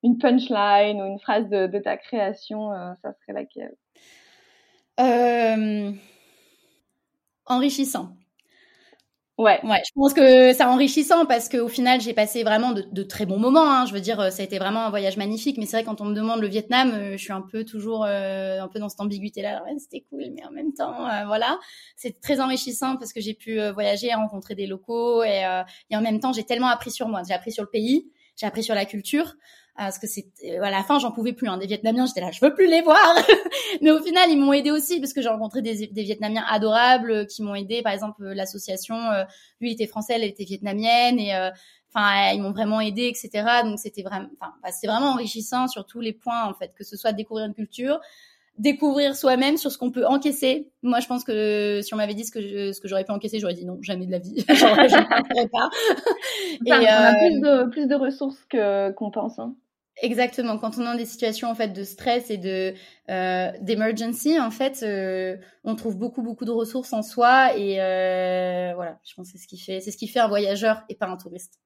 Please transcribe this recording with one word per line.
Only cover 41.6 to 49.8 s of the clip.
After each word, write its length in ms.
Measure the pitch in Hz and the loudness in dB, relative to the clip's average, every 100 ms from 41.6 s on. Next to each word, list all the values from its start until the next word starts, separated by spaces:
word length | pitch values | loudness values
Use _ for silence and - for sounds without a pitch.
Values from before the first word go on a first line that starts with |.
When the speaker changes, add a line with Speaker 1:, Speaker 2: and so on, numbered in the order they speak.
| _ _ _ | _ _ _
Speaker 2:
enfin, 380 | 226 202 196 196 | 0 2 4 2
ils 80 | 196 | 0
m'ont 100 | 196 | -4
vraiment 280 | 202 214 220 | -4 -2 0
aidé, 220 | 214 202 | -2 -2
et 120 | 247 | -4
cetera. 480 | 233 - 208 214 240 | -4 -8 -4 0 2
Donc, 160 | 226 208 | 0 -4
c'était 240 | 220 208 | -10 -12
vraiment, 260 | 190 196 - - | -10 -10 -12 -16
enfin, 120 | 185 - | -18 -14
bah, 80 | 180 | -14
c'est 140 | - 208 | -8 -4
vraiment 260 | 220 277 | 0 0
enrichissant 560 | 254 226 226 220 247 254 | -2 -4 -8 -6 -4 -4
sur 180 | 220 190 | -6 -14
tous 140 | 233 | -10
les 120 | 226 | -8
points, 320 | 220 - 233 220 | -8 -6 -4 -4
en 80 | |
fait, 180 | 190 185 _ | -6 -14 _
que 80 | |
ce 120 | 202 202 | -18 -4
soit 160 | 226 | -4
découvrir 340 | 208 214 220 214 | -2 -6 -8 -8
une 80 | |
culture, 460 | 208 214 - 254 311 - _ - _ _ - | -8 -12 -8 -4 -4 -4 _ -20 _ _ -2
découvrir 560 | 214 277 302 277 277 | 0 2 0 2 0
soi-même 420 | 277 277 254 277 311 | 2 2 2 2 0
sur 140 | 285 | -2
ce 80 | |
qu'on 140 | - | -4